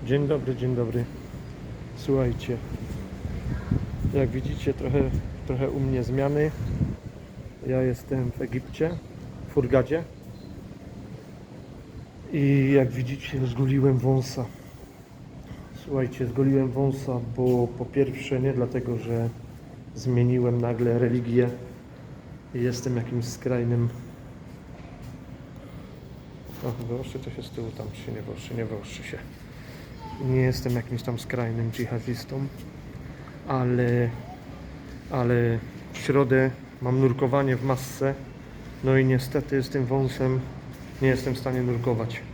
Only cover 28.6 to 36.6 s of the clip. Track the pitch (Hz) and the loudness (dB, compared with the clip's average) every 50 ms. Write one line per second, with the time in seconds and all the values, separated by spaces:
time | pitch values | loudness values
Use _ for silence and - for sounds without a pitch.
28.6 | 113 107 110 104 101 - - - - - - - - - - - - - - - | -4 -4 -4 -8 -8 -10 -12 -12 -10 -10 -10 -10 -12 -12 -14 -14 -16 -16 -14 -14
29.6 | - - - - - - - - - - - - 139 131 127 131 127 127 123 - | -14 -14 -14 -14 -14 -14 -14 -12 -12 -12 -8 -4 0 2 4 4 4 4 2 2
30.6 | - 131 123 120 117 - 127 117 - - 120 113 - - - 123 120 113 113 117 | -2 0 0 -2 -2 -2 -6 -4 -4 -4 -4 -4 -4 -4 -2 -2 0 0 0 0
31.6 | 113 113 113 - 120 120 123 117 113 127 120 117 - - 135 135 139 135 - - | -2 -2 -2 -2 -4 -2 -2 -4 -2 -4 -4 -4 -6 -6 -4 -4 -4 -4 -6 -10
32.6 | - - - - - - - - - - - - - - - - - - 139 131 | -14 -12 -14 -14 -14 -14 -14 -12 -12 -12 -14 -14 -14 -14 -14 -14 -4 0 2 2
33.6 | 127 123 123 120 123 120 120 120 120 117 120 120 - - - - - - - - | 4 4 4 4 4 4 6 4 4 2 0 -4 -10 -12 -14 -14 -14 -14 -14 -12
34.6 | - - - - - - - - - - - 131 123 120 123 120 120 117 117 113 | -12 -12 -12 -14 -14 -14 -14 -14 -10 -4 0 2 4 4 6 6 4 4 2 0
35.6 | - - - - - - - - - - 139 139 139 123 131 131 131 131 127 - | -2 -6 -14 -14 -14 -12 -10 -8 0 4 6 6 6 8 6 6 6 4 2 -2